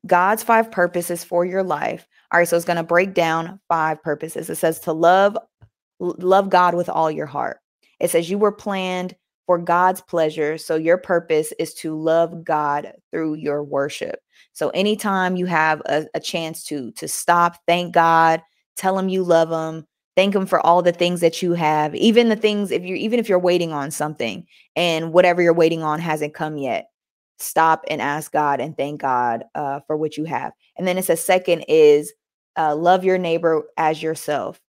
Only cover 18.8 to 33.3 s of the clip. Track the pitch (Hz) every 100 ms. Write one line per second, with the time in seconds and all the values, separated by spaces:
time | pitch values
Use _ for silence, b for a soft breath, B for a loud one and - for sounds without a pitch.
18.8 | 190 190 190 185 180 165 165 165 160 160
19.8 | 156 _ _ - 196 202 190 180 - 175
20.8 | 175 175 175 175 170 160 180 170 156 151
21.8 | 151 - 226 226 233 214 214 208 196 143
22.8 | 180 185 214 240 214 180 180 175 170 151
23.8 | 139 - 151 151 117 95 - b b -
24.8 | 175 160 165 170 180 175 170 170 165 165
25.8 | 156 151 170 156 147 151 156 151 135 104
26.8 | - _ _ _ _ _ - - 160 160
27.8 | - 156 135 147 151 156 147 139 135 147
28.8 | 139 147 139 123 123 117 - 151 143 139
29.8 | _ 156 151 151 160 127 135 _ _ -
30.8 | 185 180 185 165 - 185 185 170 - 160
31.8 | 151 147 147 _ _ _ _ - 156 151
32.8 | 170 185 185 185 175